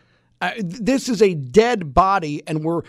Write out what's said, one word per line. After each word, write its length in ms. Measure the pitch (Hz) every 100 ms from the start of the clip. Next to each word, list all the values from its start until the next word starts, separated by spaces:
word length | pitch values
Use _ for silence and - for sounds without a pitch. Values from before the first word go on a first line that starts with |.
| _ _ _ -
Uh, 120 | 180
th-, 100 | 226 175 240
this 280 | 202 269 -
is 140 | 208
a 120 | 202
dead 600 | 160 127 196 233 226 151
body, 480 | 147 190 196 156 147 175
and 160 | 156
we're, 180 | 156 170